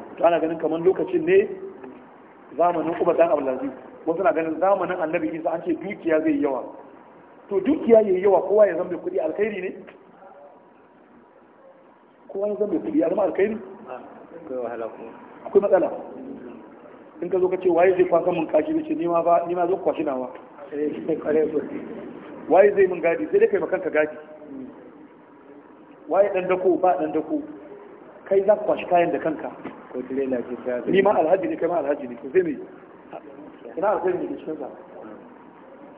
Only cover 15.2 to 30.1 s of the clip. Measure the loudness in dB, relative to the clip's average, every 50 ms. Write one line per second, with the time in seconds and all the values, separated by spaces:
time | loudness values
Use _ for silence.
15.2 | -20 -20 -20 -16 -16 2 4 4 6 6 6 4 4 2 -2 -8 -12 -12 -14 -14
16.2 | -14 -14 -14 -14 -14 -16 -16 -18 -18 -20 -20 -20 -20 -20 -20 -20 -20 -20 -12 -10
17.2 | -6 -2 0 2 2 2 0 0 2 2 4 6 6 6 6 4 2 4 4 2
18.2 | 2 2 0 -2 -2 2 2 2 2 2 -2 -4 -2 -4 -4 -4 -2 0 0 2
19.2 | 4 4 4 2 2 0 -2 -2 0 0 0 0 0 -2 -2 0 -4 -4 -4 -4
20.2 | -6 -8 -10 -16 -18 -20 -20 -20 -16 -10 -6 -4 -4 -4 -4 -6 -4 -4 -4 -4
21.2 | -2 0 2 2 2 2 0 -4 -4 -4 -10 -10 -10 -10 -12 -12 -14 -14 -16 -16
22.2 | -16 -16 -16 -16 0 4 6 8 8 8 6 4 2 2 2 0 0 0 0 0
23.2 | -2 0 4 4 4 4 4 0 0 0 -2 -2 -2 0 2 2 0 0 -2 -12
24.2 | -18 -18 -20 -20 -18 -16 -16 -14 -14 -16 -16 -20 -20 -20 -20 -20 -20 -20 -20 -20
25.2 | -20 -20 -20 -20 -20 -20 -20 -20 -20 -20 -20 -20 -20 -20 -20 -20 -8 -2 2 2
26.2 | 2 2 2 -2 0 0 -2 2 2 2 2 4 4 2 2 2 -2 -2 -2 -4
27.2 | -4 -2 -6 -6 -6 -8 -16 -18 -18 -18 -18 -18 -18 -20 -20 -20 -20 -20 -20 -20
28.2 | -4 0 2 2 4 4 2 2 2 -2 -2 -2 -2 0 2 2 2 2 -2 -2
29.2 | -2 -4 -4 -4 -8 -12 -12 -12 -16 -16 -16 -16 -20 -12 -12 -12 -10 -6